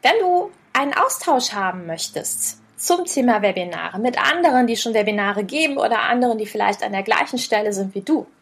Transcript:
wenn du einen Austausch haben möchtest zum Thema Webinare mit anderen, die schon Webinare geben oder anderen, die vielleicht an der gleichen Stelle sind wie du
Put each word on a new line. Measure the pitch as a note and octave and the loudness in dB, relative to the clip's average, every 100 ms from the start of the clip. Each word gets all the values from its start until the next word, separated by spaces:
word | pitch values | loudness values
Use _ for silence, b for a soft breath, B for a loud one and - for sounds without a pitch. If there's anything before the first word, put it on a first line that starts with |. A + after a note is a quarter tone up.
wenn | B3+ A4 | 4 4
du | F#4 F4+ G4 - _ | 4 2 0 -10 _
einen | - C#4+ | -2 -2
Austausch | - C5 - - C4+ A#3+ | 0 0 0 2 2 2
haben | G#3+ F#3+ F#3 E3+ | -2 -4 -4 -8
möchtest | E3 - - - - - - _ - | -8 -6 -6 -6 -6 -6 -8 _ -10
zum | - F4 | -2 0
Thema | F4 - B3 A3 | 0 0 2 4
Webinare | G3+ F#3 F3+ E3+ E3 F#3 | 2 0 -6 -6 -8 -2
mit | A#3+ A#3+ | -2 0
anderen, | - D#4+ E4+ B3+ A#3+ | 0 4 4 4 2
die | A#3 | 0
schon | A#3 | 0
Webinare | A3 G#3 G#3 G3+ G3+ | 0 0 0 -2 -2
geben | G3 D4 D#4+ C#4 | -4 0 0 2
oder | A3 A3 | 0 2
anderen, | - B3 B3 A3+ | 2 2 2 0
die | G#3 | -4
vielleicht | G#3+ G3+ G3+ | -2 -2 -2
an | G#3 | -4
der | G3 | -4
gleichen | G3 G#3 - B3 | 0 0 0 -4
Stelle | - G#3+ G#3 | -2 0 0
sind | G3+ G3 | -2 -4
wie | G3 | -6
du | G3 D4+ - _ | -2 -2 -2 _